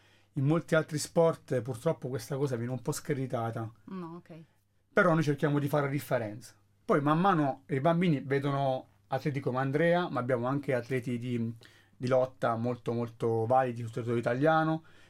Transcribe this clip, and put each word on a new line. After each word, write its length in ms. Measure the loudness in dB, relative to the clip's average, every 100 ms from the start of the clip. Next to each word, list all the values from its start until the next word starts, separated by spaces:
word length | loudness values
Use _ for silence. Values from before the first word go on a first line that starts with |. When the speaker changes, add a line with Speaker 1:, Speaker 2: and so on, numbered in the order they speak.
| _ _ _ -2
Speaker 1:
In 80 | 2
molti 300 | 2 2 0
altri 240 | 2 -4
sport 600 | -2 4 4 2 -2 -4
purtroppo 460 | -2 -4 -2 -2 -4
questa 300 | -8 -6 -4
cosa 180 | -2 -2
viene 160 | -4
un 100 | -4
po' 100 | -4
screditata. 760 | -6 -4 -4 -2 -4 -4 -4 -8 -10 -14
Speaker 2:
No, 320 | -12 -10 -14
ok. 220 | -18 -20 -20 _ _ _ _
Speaker 1:
Però 200 | 2 4
noi 100 | 4
cerchiamo 340 | 2 0 2 2
di 80 | 0
fare 180 | 0 0
la 60 |
differenza. 640 | -4 -2 -2 -2 -8 -16 -20 _ _ -2
Poi 160 | 0
man 180 | 2 2
mano 440 | 4 4 2 -2 -6
i 100 | 0
bambini 400 | 2 2 2 2
vedono 680 | 0 -2 0 0 0 -2 -6 _ _
atleti 320 | -4 -2 -4
come 180 | -2 -2
Andrea, 500 | 0 2 4 2 0
ma 100 | -2
abbiamo 260 | 0 0 0
anche 260 | -2 0 -2
atleti 420 | 0 -4 -2 -4
di, 340 | -4 -2 -4 -6 -16 -20 _ _
di 100 | 0
lotta 480 | 2 2 0 -2 0
molto, 380 | -2 -4 -4
molto 520 | -4 -4 -2 0 0 4
validi 340 | 4 4 -2
sul 100 | -6
territorio 280 | -6 -2 0
italiano, 640 | 0 2 4 4 2 0 -6 -20 -20